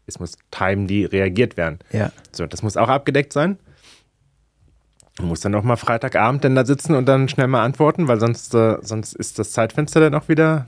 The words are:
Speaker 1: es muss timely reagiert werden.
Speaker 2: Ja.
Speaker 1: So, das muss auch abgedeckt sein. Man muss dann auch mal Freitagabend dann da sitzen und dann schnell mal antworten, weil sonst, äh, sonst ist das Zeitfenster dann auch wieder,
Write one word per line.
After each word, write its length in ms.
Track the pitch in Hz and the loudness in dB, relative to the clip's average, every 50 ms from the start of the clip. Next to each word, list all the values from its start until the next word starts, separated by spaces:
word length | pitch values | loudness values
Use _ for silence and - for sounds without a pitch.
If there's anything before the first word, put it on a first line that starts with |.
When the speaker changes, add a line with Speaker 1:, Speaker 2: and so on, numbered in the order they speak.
| _ | _
Speaker 1:
es 140 | - - - | -20 -16 -14
muss 160 | 90 85 - _ _ _ | -14 -14 -14 _ _ _
timely 560 | - - 95 92 98 101 101 92 98 104 95 | -6 -4 -2 0 0 0 -2 0 0 0 0
reagiert 500 | - 98 95 95 92 87 110 123 - - | 0 0 0 0 0 2 0 0 0 0
werden. 220 | 90 82 80 78 - - - | -4 -4 -4 -4 -8 -12 -6
Speaker 2:
Ja. 180 | - 107 101 92 - - _ - | -4 -4 -4 -4 -6 -14 _ -16
Speaker 1:
So, 160 | - - 87 | -10 -10 -10
das 160 | - - - | -8 -8 -6
muss 140 | 110 107 - | -6 -4 0
auch 120 | 85 113 120 | 0 0 2
abgedeckt 420 | 131 139 - 147 139 147 139 - | 0 0 0 0 0 -2 -2 -2
sein. 260 | - 143 151 190 196 - _ _ _ _ _ - - _ _ _ _ _ _ _ _ _ _ _ _ _ _ _ _ _ _ _ _ _ _ _ _ - | -2 -2 -2 -2 -2 -6 _ _ _ _ _ -20 -20 _ _ _ _ _ _ _ _ _ _ _ _ _ _ _ _ _ _ _ _ _ _ _ _ -8
Man 100 | 90 85 | -6 -4
muss 120 | 82 - | -4 -4
dann 140 | - 101 101 | -4 -2 -2
auch 80 | 104 | 0
mal 140 | 101 123 120 | 0 0 0
Freitagabend 680 | - - - - - - 127 - 82 - 120 139 135 143 | 0 0 -2 -2 -2 -2 0 2 2 2 2 2 2 2
dann 100 | 131 131 | 2 4
da 120 | 131 123 | 2 2
sitzen 280 | 120 143 131 - - 156 | 2 0 -2 2 0 2
und 120 | 131 131 | 2 4
dann 220 | 135 135 135 135 127 | 4 4 4 2 0
schnell 160 | - - 131 | 0 0 0
mal 180 | 127 131 120 110 | 2 2 2 2
antworten, 420 | 123 139 - 156 151 - - 170 | 0 2 2 2 2 2 2 2
weil 140 | 131 120 104 | 2 2 2
sonst, 340 | 113 117 117 - - - 123 | 2 0 0 -2 -6 0 2
äh, 220 | 117 113 110 107 - | 2 4 4 2 -2
sonst 320 | - 107 110 110 98 - - | -6 -8 -8 -8 -8 -10 -12
ist 240 | - - - - - | -12 -12 -10 -6 -8
das 140 | 104 - | -8 -6
Zeitfenster 480 | - 120 113 113 - 147 147 - - 165 | -2 -2 -2 -2 -2 -4 -4 0 2 2
dann 140 | 156 151 143 | 4 4 2
auch 140 | 151 - - | -2 -2 0
wieder, 380 | 160 156 160 160 160 147 123 | 2 2 2 2 2 0 -4